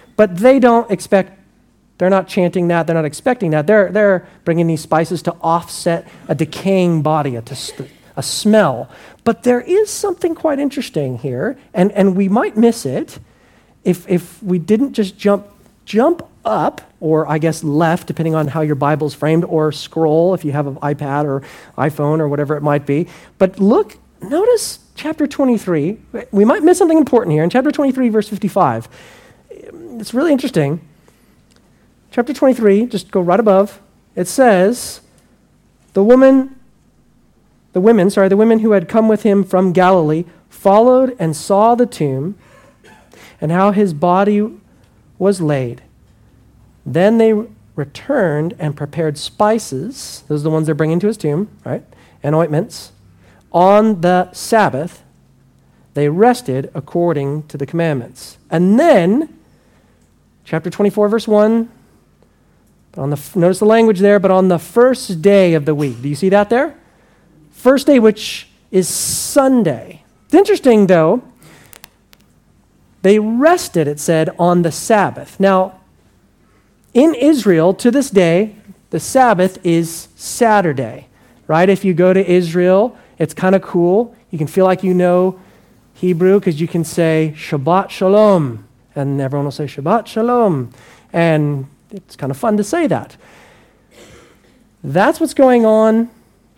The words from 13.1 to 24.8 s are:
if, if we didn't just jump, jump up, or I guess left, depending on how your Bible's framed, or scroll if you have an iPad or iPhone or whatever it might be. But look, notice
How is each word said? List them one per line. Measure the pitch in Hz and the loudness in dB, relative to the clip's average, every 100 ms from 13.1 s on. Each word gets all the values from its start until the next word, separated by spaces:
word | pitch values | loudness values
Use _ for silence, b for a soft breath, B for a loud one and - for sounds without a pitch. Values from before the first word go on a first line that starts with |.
| - b b b b b b | -14 b b b b b b
if, | - 175 - | -4 -4 -4
if | 175 - - | -6 -6 -12
we | 202 180 | -6 -6
didn't | 160 214 277 | -2 -2 -2
just | 277 196 - | -4 -6 -4
jump, | 202 202 202 _ _ _ - | -2 -2 -4 _ _ _ -6
jump | 202 277 349 - _ | 0 0 -2 -8 _
up, | - 214 156 - - _ | -6 -2 -4 -6 -16 _
or | 160 156 147 | -2 -2 0
I | 156 | -2
guess | 160 156 | -2 -4
left, | 160 147 165 170 - | -4 -2 0 -2 -6
depending | 160 165 | -6 -2
on | 160 151 | -2 -2
how | 165 | -4
your | 156 | -4
Bible's | 147 143 151 147 | -2 0 0 -4
framed, | - 147 160 175 | -4 0 0 0
or | 160 156 | -2 -2
scroll | 147 - - 160 156 170 | -4 -10 -2 0 2 0
if | 180 | -2
you | 151 | -4
have | 139 143 | -4 -6
an | 135 | -6
iPad | 143 143 143 139 151 | -6 -6 -4 -4 -4
or | 139 135 B B - | -6 -8 B B -6
iPhone | 139 151 147 156 | -4 -2 -2 -2
or | 151 | -2
whatever | 143 143 151 | -4 -4 -4
it | |
might | 147 143 147 | -2 -2 -2
be. | 143 175 B B _ | -4 -4 B B _
But | 190 190 | -2 2
look, | 196 294 415 - _ _ | 2 2 0 -8 _ _
notice | 180 285 440 480 - - | -6 -2 0 0 -2 -12